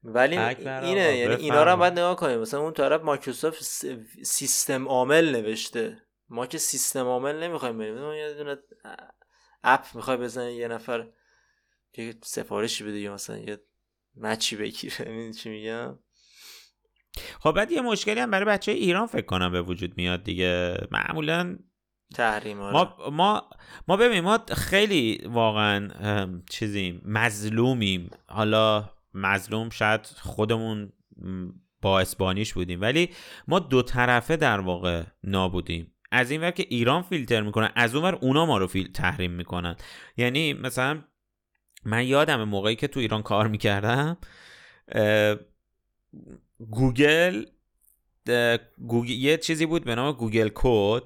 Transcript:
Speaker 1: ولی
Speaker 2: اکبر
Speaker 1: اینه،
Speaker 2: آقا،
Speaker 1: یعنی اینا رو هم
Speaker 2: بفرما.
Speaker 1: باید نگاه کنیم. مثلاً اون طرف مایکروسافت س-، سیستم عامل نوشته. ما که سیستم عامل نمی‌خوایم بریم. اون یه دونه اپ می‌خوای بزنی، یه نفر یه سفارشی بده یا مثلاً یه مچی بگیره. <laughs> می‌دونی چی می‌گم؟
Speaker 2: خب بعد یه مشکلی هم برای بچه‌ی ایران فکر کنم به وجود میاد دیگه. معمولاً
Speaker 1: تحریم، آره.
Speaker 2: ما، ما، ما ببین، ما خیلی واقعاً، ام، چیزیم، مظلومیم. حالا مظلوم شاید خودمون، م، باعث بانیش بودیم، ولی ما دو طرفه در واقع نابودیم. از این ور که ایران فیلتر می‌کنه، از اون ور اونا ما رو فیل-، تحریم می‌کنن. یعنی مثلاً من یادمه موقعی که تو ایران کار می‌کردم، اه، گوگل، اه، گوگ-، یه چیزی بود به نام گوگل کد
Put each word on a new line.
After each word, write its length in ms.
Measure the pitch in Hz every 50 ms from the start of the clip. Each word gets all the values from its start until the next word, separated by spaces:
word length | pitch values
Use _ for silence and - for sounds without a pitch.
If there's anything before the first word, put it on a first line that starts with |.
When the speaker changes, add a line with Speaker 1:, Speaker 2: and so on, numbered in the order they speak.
| -
Speaker 1:
ولی 340 | 120 110 120 127 139 165
Speaker 2:
اکبر 460 | - 110 117 127 - - 135 131 131 135
Speaker 1:
اینه، 200 | - 185 196 180
Speaker 2:
آقا، 60 | 160 139
Speaker 1:
یعنی 220 | 123 120 110 117
اینا 200 | 120 156 151 123
رو 40 | 147
هم 60 | 156
Speaker 2:
بفرما. 100 | 170 180
Speaker 1:
باید 180 | 180 175 180 175
نگاه 220 | 175 175 175 180
کنیم. 240 | 175 170 143 127 117
مثلاً 200 | 110 110 - 143
اون 140 | 151 160 160
طرف 280 | - 143 135 147 160
مایکروسافت 640 | 160 160 143 131 - 135 120 - - 160 160 - -
س-، 220 | - - - - - 131 117 110 - - - -
سیستم 640 | - - - 139 131 - - - - 139 131 131
عامل 440 | 131 135 127 127 131 147 160 165 160 135
نوشته. 640 | 117 107 107 110 110 - - - 120 113 110 - - _ _ _ _ _ _
ما 160 | 123 117 123
که 120 | 127 -
سیستم 480 | 160 - - - 135 - - - 135 127
عامل 380 | 123 127 123 131 139 151 156 165
نمی‌خوایم 340 | 175 170 147 - 123 113
بریم. 200 | 113 110 107 110
اون 180 | 123 139 151 151
یه 180 | 151 151 151 147
دونه 220 | 147 151 143 143 139 _ _ - _ _ 110 - - - - - _ _ _ _ _ _ _ _ _ -
اپ 220 | - 131 139 - - -
می‌خوای 220 | 117 107 - 131
بزنی، 360 | 120 123 120 110 127 123 120 120
یه 140 | 120 120
نفر 400 | 117 117 113 - - 123 117 113 113 _ _ _ _ _ _ _ _ _ _ _ _ _ _ _ _ _
یه 180 | - 113 117 117 117 -
سفارشی 600 | - - - - - 104 101 107 117 113 - 107
بده 160 | 104 104 104
یا 140 | 101 101 101
مثلاً 240 | 101 - - 110
یه 220 | 107 110 110 104 104 _ _ _ _ _ _ _ _ _ _ _
مچی 400 | 123 113 107 110 110 - - 117
بگیره. 400 | 104 107 110 113 - - - - - 127
<laughs> 60 | 120
می‌دونی 220 | 113 113 117 113 113
چی 160 | 113 - 113
می‌گم؟ 500 | 110 107 107 110 113 117 120 131 135 - _ _ _ _ _ _ _ _ - - - - - _ _ _ _ _ _ _ _ _ - - - - - -
Speaker 2:
خب 120 | - 151
بعد 200 | 156 190 214 226
یه 100 | 339 302
مشکلی 380 | 254 240 220 190 - 208 214 233
هم 120 | 247 240
برای 140 | 202 190 202
بچه‌ی 320 | 214 208 190 - - 208
ایران 280 | - 214 180 175 190 226
فکر 180 | 233 - - -
کنم 260 | - - 92 90 87
به 100 | 87 90
وجود 360 | 85 90 90 87 87 87 -
میاد 260 | - 87 90 90 87 -
دیگه. 540 | 92 87 90 90 90 87 90 90 87 90 - - -
معمولاً 680 | - 53 50 - - 160 156 147 165 170 180 175 185 185 - _ _ _ _ _ _ _ _ _ -
Speaker 1:
تحریم، 460 | - 120 113 107 107 104 107 104 101
آره. 120 | 98 101 104
Speaker 2:
ما، 360 | 151 185 185 - - 76 135
ما، 380 | 143 156 180 202 208 - - _ - - - - - - -
ما 100 | - 175
ببین، 220 | 196 233 247 226 185
ما 200 | 165 185 214 226 220 - -
خیلی 680 | - - - 185 196 214 214 202 160 120 110 98 - -
واقعاً، 640 | 101 120 117 113 110 107 107 107 104 101 101 101 98 - -
ام، 440 | 95 104 104 101 98 92 92 87 - -
چیزیم، 520 | - - 113 104 101 101 95 90 87 87 -
مظلومیم. 1040 | 101 104 107 113 120 104 104 104 107 110 113 120 127 131 120 107 98 95 90 87 87 - - _
حالا 600 | - - 104 110 107 110 107 110 110 107 107 107 98 - _ _ _ _
مظلوم 560 | 98 95 95 101 98 92 - 107 110 113 113
شاید 360 | 113 - 113 107 107 110 110
خودمون، 880 | - - - - - - 107 107 107 117 113 113 110 110 107 104 98 _ _ _ _ -
م، 300 | - - 92 95 92 90 90 92 - _ _ _ _
باعث 340 | - 101 95 95 92 - -
بانیش 380 | - 98 92 92 101 110 107 -
بودیم، 280 | 95 90 87 87 87
ولی 280 | 98 113 135 160 175 170 - - - - - - -
ما 120 | - 151 190
دو 220 | 175 139 131 127
طرفه 540 | 123 - - 123 123 123 123 120 117 - 160
در 220 | 160 151 131 110 98
واقع 440 | 95 92 90 87 90 90 87 85 82 - _ _ -
نابودیم. 680 | 95 98 95 95 92 90 90 85 - 90 82 85 - _ _ _ -
از 200 | - 123 127 120
این 100 | 143 156
ور 100 | 160 175
که 140 | 170 - 180 -
ایران 320 | - 120 117 120 139 175
فیلتر 400 | 180 - 190 160 123 107 120 110
می‌کنه، 300 | 107 104 101 110 110 - -
از 200 | - 120 113 117
اون 100 | 147 160
ور 100 | 185 180
اونا 300 | - 123 131 131 151 170
ما 120 | 160 135
رو 100 | 101 95
فیل-، 240 | 92 - 95 92 -
تحریم 400 | - - 98 90 87 - 92 87
می‌کنن. 440 | 87 87 87 - 90 87 87 85 85 - - - - - - - _
یعنی 360 | - 120 123 127 147 165 151 143
مثلاً 480 | - - 127 120 127 127 135 151 160 147 _ _ _ _ _ _ _ _ _ _ _ _ _ _ - -
من 220 | 110 107 117 123
یادمه 360 | 127 135 139 151 151 147 120 110
موقعی 320 | 107 104 98 95 107 113
که 120 | 113 -
تو 120 | 139 - 139
ایران 220 | 120 110 113 107 107
کار 240 | - 107 101 107
می‌کردم، 720 | 110 107 107 - 110 101 98 101 110 117 131 147 156 170 - - - - - - - - - - - - _ _
اه، 480 | - - - 107 104 107 107 107 107 104 104 - _ _ _ _ _ _ _ _ _ _ _ _ _ - 147 - - - - _ _ _ _ 117 110
گوگل، 760 | 110 117 131 131 120 120 147 147 156 165 170 180 185 202 - - _ _ _ _ _ _ _ _ _ _ _ _ _ _ _
اه، 300 | 113 120 120 120 117 117 113 - _ _ - 127
گوگ-، 220 | 120 117 120 120 120
یه 280 | 127 123 131 139 156
چیزی 280 | 160 - - 165 151 160
بود 180 | 160 165 170 -
به 120 | 120 113
نام 160 | 117 127 147
گوگل 380 | 147 123 117 110 107 113 110 107 101
کد 480 | - - 131 120 107 101 101 110 120 -